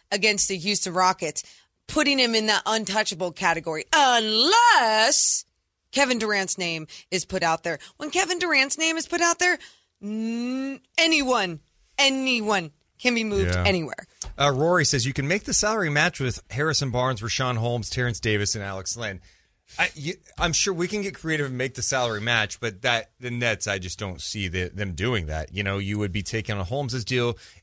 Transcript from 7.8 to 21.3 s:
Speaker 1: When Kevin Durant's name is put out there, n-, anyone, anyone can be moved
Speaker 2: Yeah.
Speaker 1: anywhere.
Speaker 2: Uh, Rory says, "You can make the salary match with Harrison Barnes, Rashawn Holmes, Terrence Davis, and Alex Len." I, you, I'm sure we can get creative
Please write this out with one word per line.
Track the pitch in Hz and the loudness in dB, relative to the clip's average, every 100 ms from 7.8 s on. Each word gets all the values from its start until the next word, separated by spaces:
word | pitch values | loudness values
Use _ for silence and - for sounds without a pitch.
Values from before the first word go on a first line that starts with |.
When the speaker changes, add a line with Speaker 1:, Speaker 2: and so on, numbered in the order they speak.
| - - | -8 -12
Speaker 1:
When | 294 | -2
Kevin | 359 381 359 | 0 0 0
Durant's | 349 285 269 285 | 2 2 2 0
name | 320 330 | 0 -2
is | - | -2
put | 349 | 0
out | 339 339 | 2 2
there, | 359 349 - - _ - | 2 0 -6 -20 _ -14
n-, | 202 214 226 233 240 262 269 269 _ - | -8 -6 -4 -4 -4 -4 -6 -10 _ 0
anyone, | 330 311 262 240 185 156 _ _ _ - | 2 2 2 2 0 -4 _ _ _ 0
anyone | 277 269 262 240 208 196 156 _ _ _ | 2 2 -2 -2 0 0 -2 _ _ _
can | 247 233 | 0 0
be | |
moved | 220 202 175 90 | 0 0 0 2
Speaker 2:
Yeah. | - | 2
Speaker 1:
anywhere. | 185 143 - - - - - | 2 -2 -8 -14 -14 -10 0
Speaker 2:
Uh, | 143 131 | 2 4
Rory | 165 180 143 | 4 4 4
says, | 139 123 | 2 0
"You | |
can | 131 139 | -2 0
make | 202 | -2
the | - | 0
salary | - 208 226 165 | 0 2 0 0
match | 147 175 - | 2 2 0
with | 127 - - | -4 -4 -8
Harrison | 123 156 143 135 | -2 0 0 0
Barnes, | 120 127 110 | 0 0 0
Rashawn | 110 - 127 113 | -4 -2 0 0
Holmes, | 120 120 101 | 0 -2 -4
Terrence | 127 123 110 | -2 -2 0
Davis, | 113 104 104 110 | 0 2 0 -2
and | |
Alex | 98 95 92 120 | -6 -8 -8 -6
Len." | 110 92 - _ _ _ _ - | -8 -8 -14 _ _ _ _ -4
I, | 175 151 | -4 -4
you, | 143 - _ - | -8 -10 _ -4
I'm | 170 | -2
sure | - 208 | 0 0
we | 170 175 | 0 -2
can | 208 | -2
get | 196 131 | -4 -6
creative | 160 | -4